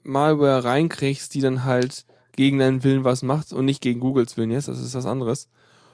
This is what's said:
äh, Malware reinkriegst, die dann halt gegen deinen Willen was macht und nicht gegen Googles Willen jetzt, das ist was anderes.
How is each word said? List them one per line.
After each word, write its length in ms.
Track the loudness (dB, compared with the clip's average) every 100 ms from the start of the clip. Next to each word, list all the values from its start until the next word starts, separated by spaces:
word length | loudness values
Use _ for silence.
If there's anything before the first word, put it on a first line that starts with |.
äh, 40 | -6
Malware 580 | 0 2 4 4 2
reinkriegst, 680 | 2 0 0 -2 -4 -4 -6
die 80 | -2
dann 240 | 0 0
halt 400 | 0 0 0 -6 -18 _ _
gegen 240 | 0 2 4
deinen 240 | 2 4
Willen 220 | 2 2
was 160 | 2 0
macht 300 | -2 -2 -4
und 140 | -2 -2
nicht 160 | 0
gegen 180 | -2 -2
Googles 380 | 0 0 0 -2
Willen 120 | -2
jetzt, 160 | -2 -4
das 140 | -8
ist 140 | -8
was 100 | -6
anderes. 460 | -6 -4 -4 -4 -8 _ _ _ _